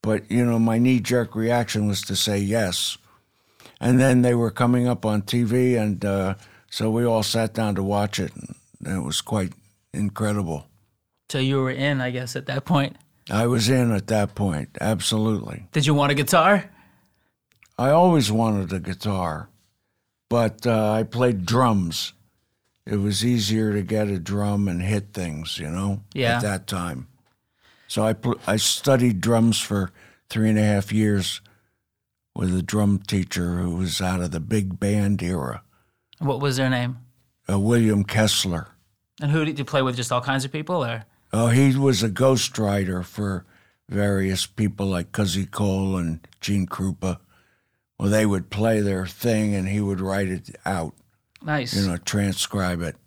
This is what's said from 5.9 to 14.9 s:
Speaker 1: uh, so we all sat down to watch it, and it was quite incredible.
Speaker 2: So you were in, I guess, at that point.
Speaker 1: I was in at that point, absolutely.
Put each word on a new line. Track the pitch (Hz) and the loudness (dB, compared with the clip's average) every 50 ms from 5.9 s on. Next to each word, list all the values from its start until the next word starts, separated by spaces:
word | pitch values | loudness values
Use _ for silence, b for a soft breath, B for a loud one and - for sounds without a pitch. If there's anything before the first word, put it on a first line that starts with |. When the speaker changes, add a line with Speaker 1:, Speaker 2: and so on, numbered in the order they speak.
| 98 87 101 | -2 -2 -2
Speaker 1:
uh, | 101 98 98 95 95 95 101 B B B B B B | -2 0 0 0 -2 -4 -6 B B B B B B
so | - - 113 110 | -6 -4 -2 0
we | 110 117 120 | 0 0 2
all | 120 113 110 | 2 2 0
sat | 104 - - 117 110 107 - | 0 0 0 -2 -2 -2 -2
down | - 110 104 98 | -2 -2 -2 -2
to | 92 95 | -2 -2
watch | 98 101 101 104 101 - - | 0 0 0 0 -2 -2 -4
it, | 92 73 - | -6 -6 -8
and | - - - - _ _ _ - _ - - 92 | -14 -16 -16 -18 _ _ _ -20 _ -8 -6 -6
it | 92 60 | -6 -4
was | 69 80 - | -4 -6 -6
quite | - - 110 107 95 85 - _ _ _ _ _ _ _ - | -6 -4 -4 -4 -4 -4 -8 _ _ _ _ _ _ _ -6
incredible. | 71 104 101 101 - 107 104 104 104 95 82 80 73 - _ _ _ _ _ _ _ _ _ _ _ _ _ | -4 -4 -4 -4 -4 -4 -2 -2 -2 -2 -4 -6 -8 -8 _ _ _ _ _ _ _ _ _ _ _ _ _
Speaker 2:
So | - | -4
you | 139 131 131 135 135 | -2 0 0 0 0
were | 131 127 | 0 -2
in, | 131 139 139 147 143 131 | -4 -2 -2 -2 0 0
I | 127 127 | -2 -4
guess, | 123 123 127 123 - | -4 -6 -8 -8 -10
at | - - | -10 -8
that | - 131 139 - | -6 -6 -6 -2
point. | - 175 143 139 139 - - - _ _ _ _ - | 0 2 2 2 0 -6 -14 -20 _ _ _ _ -4
Speaker 1:
I | - 104 117 | -2 0 2
was | 120 123 117 107 113 | 2 2 2 2 2
in | 131 127 123 117 | 2 2 2 2
at | 110 98 92 | 0 0 0
that | - 113 107 101 98 - | 0 0 0 0 0 -2
point, | - 101 95 80 76 60 - _ - | -2 -2 -2 -2 -2 -6 -8 _ -4
absolutely. | - 104 | -2 -2